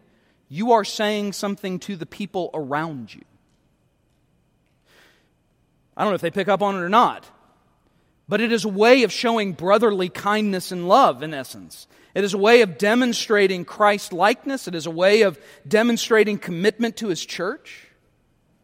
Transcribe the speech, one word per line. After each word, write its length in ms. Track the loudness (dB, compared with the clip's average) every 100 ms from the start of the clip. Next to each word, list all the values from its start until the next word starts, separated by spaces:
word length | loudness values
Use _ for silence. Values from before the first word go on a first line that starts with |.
| _ _ _ _ _
you 240 | -6 2
are 100 | 2
saying 500 | 2 -4 -2 -2 -4
something 460 | -6 -6 -6 -8 -8
to 160 | -8 -12
the 100 | -12
people 440 | -12 -8 -6 -6
around 600 | -8 -6 -6 -6 -10 -14
you. 80 | -20 _ _ _ _ _ _ _ _ _ _ _ _ _ _ _ _ _ _ _ _ _ _ _ _ _ _ _ -4
I 60 |
don't 80 | -2
know 40 | -2
if 60 |
they 100 | -4
pick 180 | -4 -2
up 120 | 0
on 140 | 0 -2
it 40 |
or 100 | 2
not, 360 | 2 2 -2 -16 _ _ _ _ _ _ _ _ _ -4
but 140 | -2
it 100 | 0
is 140 | 0 -2
a 40 |
way 340 | 2 6 6
of 80 | 4
showing 420 | 0 -2 -2 -4
brotherly 560 | -6 2 4 4 0 -4
kindness 640 | -4 -2 0 -2 -4 -6
and 160 | -8 4
love, 360 | 4 4 0
in 100 | -8
essence. 540 | -10 -12 -16 -20 -20 -20 _ _ -4
It 80 |
is 100 | -4
a 40 | 2
way 240 | 6 6
of 160 | 4 0
demonstrating 880 | 0 2 0 -4 0 2 2 0 -8
Christ-likeness. 1040 | 0 2 2 -6 0 0 0 -6 -8 -8
It 80 | -8
is 100 | -8
a 60 |
way 300 | 0 4 4
of 180 | 2 0 -20 -20 -2
demonstrating 680 | 2 2 0 2 2 2 -2
commitment 580 | -6 -2 -2 0 -4 -4
to 100 | -6
His 160 | -6
church 640 | -8 -8 -8 -8 -16 -20 -20 _ _ _ _ _ _ _